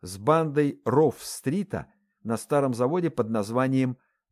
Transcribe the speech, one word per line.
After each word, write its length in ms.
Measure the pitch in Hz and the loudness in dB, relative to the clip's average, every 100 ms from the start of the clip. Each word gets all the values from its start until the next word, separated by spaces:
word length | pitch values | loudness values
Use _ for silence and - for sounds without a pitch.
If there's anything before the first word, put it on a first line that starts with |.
с 160 | 90 95 | -12 -6
бандой 640 | 107 160 160 143 147 - | 2 2 2 0 0 -2
Ров-стрита 1080 | - 123 156 - - - - 165 202 87 69 _ _ _ | 0 4 4 0 -12 -8 -4 -4 -4 -8 -10 _ _ _
на 140 | - 113 | -6 -6
старом 360 | - 147 139 | 0 0 0
заводе 380 | 117 123 175 170 | 0 0 0 -2
под 200 | 151 110 | -2 -2
названием 680 | 113 101 117 131 135 131 123 _ _ _ | 0 -2 0 2 2 0 -2 _ _ _